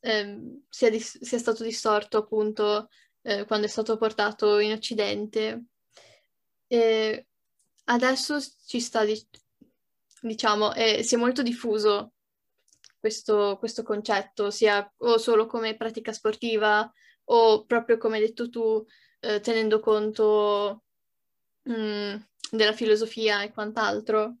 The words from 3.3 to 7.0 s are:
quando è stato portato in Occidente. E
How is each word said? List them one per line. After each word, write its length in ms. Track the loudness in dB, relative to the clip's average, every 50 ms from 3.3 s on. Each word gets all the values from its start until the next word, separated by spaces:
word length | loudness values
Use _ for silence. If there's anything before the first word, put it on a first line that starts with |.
| -4 -4 -2
quando 200 | -2 -2 -2 -2
è 20 | -2
stato 280 | -4 -6 -2 -2 -2
portato 600 | 0 0 -2 0 0 -2 -2 -2 0 2 2 4 4
in 140 | 2 0 -2
Occidente. 920 | -4 -6 -8 -4 -2 -2 -2 -2 -4 -6 -4 -4 -4 -4 -4 -6 -10 -14 _ _ _ _ _ _ -20 -20 -20 -20 _ _ _ _ _ _ _ _ _ _
E 600 | _ 2 2 4 4 4 2